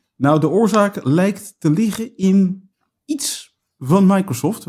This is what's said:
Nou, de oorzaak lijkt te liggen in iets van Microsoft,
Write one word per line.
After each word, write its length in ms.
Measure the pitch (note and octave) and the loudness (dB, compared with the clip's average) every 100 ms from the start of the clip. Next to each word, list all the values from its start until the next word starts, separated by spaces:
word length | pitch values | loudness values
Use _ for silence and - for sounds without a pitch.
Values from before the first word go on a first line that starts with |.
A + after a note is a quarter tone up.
| _ - | _ -4
Nou, 240 | C#3 D#3 | 0 2
de 100 | D3 | 2
oorzaak 560 | F#3 A3 G#3+ G3+ G3+ B2+ | 0 2 2 0 -2 -2
lijkt 500 | E3 G3 F#3+ - - | 0 0 -4 -12 -4
te 120 | D#3+ | -2
liggen 440 | D#3 A3 A3+ A3+ - | 0 -2 -4 -10 -2
in 520 | F#3+ G3 F#3+ F#3+ - _ _ _ - | 2 2 2 -2 -14 _ _ _ -10
iets 520 | D4 - - - _ _ - | -8 -8 -10 -16 _ _ -10
van 280 | C3 F#3+ F#3+ | 0 4 4
Microsoft, 580 | G3 F#3+ A#2+ D3+ A3+ | 2 0 -4 -4 -6